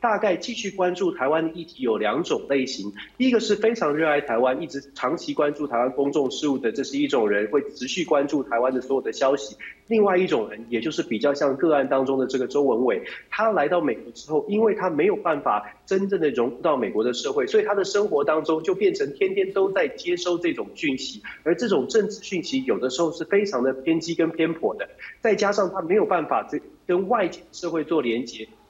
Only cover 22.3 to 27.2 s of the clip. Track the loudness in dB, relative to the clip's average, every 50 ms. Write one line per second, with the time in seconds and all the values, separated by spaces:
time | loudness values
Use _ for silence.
22.3 | -6 -6 -4 -2 -4 -4 0 0 0 0 0 -2 0 0 0 0 0 -4 -4 2
23.3 | 2 2 2 2 0 0 0 0 0 0 0 0 0 0 0 -4 0 0 0 0
24.3 | 2 0 0 0 0 0 -2 -2 -2 -2 -8 -10 -10 -18 -18 -20 -20 _ _ 2
25.3 | 2 4 2 2 2 2 0 0 0 -4 -2 2 2 2 4 4 2 0 0 0
26.3 | 0 -2 -2 -2 -6 -8 -8 -8 -20 -20 _ 0 0 0 2 2 0 0